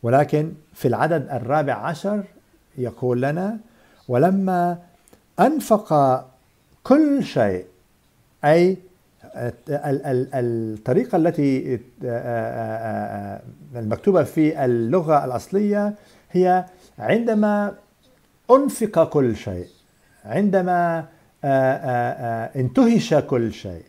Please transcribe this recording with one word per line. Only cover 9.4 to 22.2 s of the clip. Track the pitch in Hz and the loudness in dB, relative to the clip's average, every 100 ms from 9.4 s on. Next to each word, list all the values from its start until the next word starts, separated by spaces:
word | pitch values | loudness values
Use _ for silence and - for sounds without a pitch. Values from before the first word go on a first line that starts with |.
| 120 120 - | -8 -8 -6
ال-، | 147 151 139 147 127 127 | -6 -2 -4 -2 -2 -2
الطريقة | 135 120 117 113 107 - 131 240 185 | -4 -2 -2 -4 -8 -2 0 0 0
التي، | 165 165 143 135 - | 0 2 0 0 -2
آه، | 123 - _ | -6 -8 _
آه، | 127 | -6
آه، | 117 127 117 113 120 113 113 113 107 104 104 101 101 123 - - 120 | -6 -4 -4 -4 -6 -6 -6 -6 -6 -6 -8 -10 -12 -16 -20 -16 -10
آه، | |
المكتوبة | 110 113 - 190 | -6 -2 2 2
في | 139 - 156 156 | 2 2 0 2
اللغة | 131 120 113 170 156 151 | 0 0 2 0 2 2
الأصلية | 139 123 - 190 208 208 208 208 - _ _ | 2 -6 -4 -2 0 0 -2 -6 -16 _ _
هي | 180 185 185 180 - - - | 0 2 2 0 -14 -20 -10
عندما | 110 196 233 214 214 208 202 - _ _ _ _ _ _ _ | -2 0 2 0 2 0 -4 -8 _ _ _ _ _ _ _
أنفق | 254 285 - 220 180 156 | 4 4 -2 -2 2 2
كل | 180 131 107 | 4 2 0
شيء، | - 90 90 _ _ _ _ _ | -6 -10 -10 _ _ _ _ _
عندما، | 104 123 202 190 180 180 175 165 | -6 -2 2 2 0 0 0 -2
آه، | 160 _ _ _ | -6 _ _ _
آه، | |
آه، | 143 135 131 131 143 123 120 - | 0 2 2 0 -2 -2 -2 -4